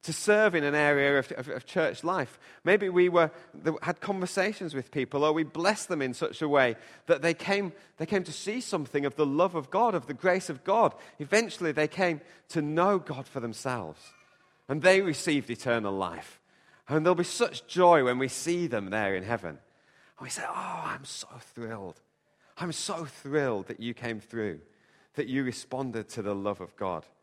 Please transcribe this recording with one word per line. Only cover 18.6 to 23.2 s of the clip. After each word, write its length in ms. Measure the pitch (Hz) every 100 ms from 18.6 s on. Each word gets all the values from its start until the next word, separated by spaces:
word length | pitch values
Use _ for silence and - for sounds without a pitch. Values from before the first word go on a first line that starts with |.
| 170
them 240 | 120 98
there 240 | 107 101
in 80 | 95
heaven. 280 | 95 117 85 73 _ _ _ _ _ _
And 60 |
we 60 | -
say, 120 | - -
"Oh, 340 | - - -
I'm 200 | - -
so 240 | 135 - - 131 -
thrilled. 460 | - 117 113 95 - _ _ _ _ _ -
I'm 140 | 175
so 320 | 156 - 185
thrilled 640 | 156 -